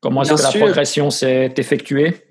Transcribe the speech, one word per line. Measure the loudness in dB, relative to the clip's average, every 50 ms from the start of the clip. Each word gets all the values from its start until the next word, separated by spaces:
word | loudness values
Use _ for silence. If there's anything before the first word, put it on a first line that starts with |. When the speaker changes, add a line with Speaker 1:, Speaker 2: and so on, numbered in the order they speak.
Speaker 1:
Comment | -4 -2 -2 0 0
est-ce | 2
Speaker 2:
Bien | 2 2
Speaker 1:
que | 2
la | 0
Speaker 2:
sûr. | 2 2
Speaker 1:
progression | 2 2 2 2 0 -2 -2 -2 -2 -2
s'est | -2 -2 0 0 2 2 0 0 -2
effectuée ? | -4 -2 -2 -2 -4 -2 -4 -2 0 0 0 -2 -6 _ _